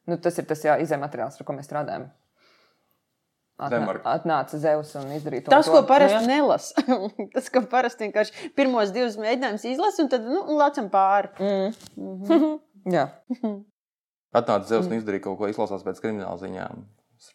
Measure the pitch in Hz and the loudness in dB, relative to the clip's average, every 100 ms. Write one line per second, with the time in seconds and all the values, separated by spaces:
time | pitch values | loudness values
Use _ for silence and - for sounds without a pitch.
0 | - 170 175 170 165 151 156 147 156 151 | -6 -2 -2 -4 -6 -2 2 2 0 -4
1 | 151 135 117 - 143 139 143 147 147 - | -4 -8 -10 -10 -12 -12 -8 -8 -6 -8
2 | 143 _ _ _ _ _ _ _ _ _ | -12 _ _ _ _ _ _ _ _ _
3 | _ _ _ _ _ - 139 120 104 95 | _ _ _ _ _ -10 -4 -2 -2 -4
4 | 120 135 - 151 131 151 151 151 151 143 | -2 -2 0 -2 -2 -2 0 0 -2 -12
5 | 139 147 151 127 - 277 311 320 - 269 | -10 -8 -6 -8 4 6 8 6 8 6
6 | - 214 233 277 269 - - - 262 240 | 6 4 2 2 4 2 0 -4 0 0
7 | 202 - 202 - - 254 208 247 240 - | -2 -8 -6 -6 0 0 2 2 0 -2
8 | 214 208 208 - 320 - 269 240 202 202 | -2 0 -2 -4 -6 0 2 2 0 0
9 | 247 208 214 254 254 208 233 262 403 392 | -2 -2 -2 -2 -2 -4 -4 -2 0 0
10 | 277 247 226 339 392 302 285 285 196 196 | 0 0 0 -4 0 2 2 2 0 2
11 | 190 202 196 - 196 196 190 233 - - | 4 2 0 -4 -2 0 -2 -6 -16 -14
12 | 190 185 196 320 311 302 - 196 180 170 | -12 -8 2 4 4 -2 -12 _ -2 0
13 | 139 - _ 247 220 202 202 _ _ _ | 0 -4 _ -6 -6 -6 -14 _ _ _
14 | _ _ _ 117 117 101 98 113 180 113 | _ _ _ -2 2 0 2 0 0 -4
15 | 107 98 101 95 104 107 104 98 95 92 | -4 -6 -6 -4 -4 -2 -4 -4 -8 -6
16 | 113 107 92 90 95 92 92 - 101 _ | -6 -6 -8 -10 -10 -10 -12 -12 -18 _
17 | _ _ - | _ _ -20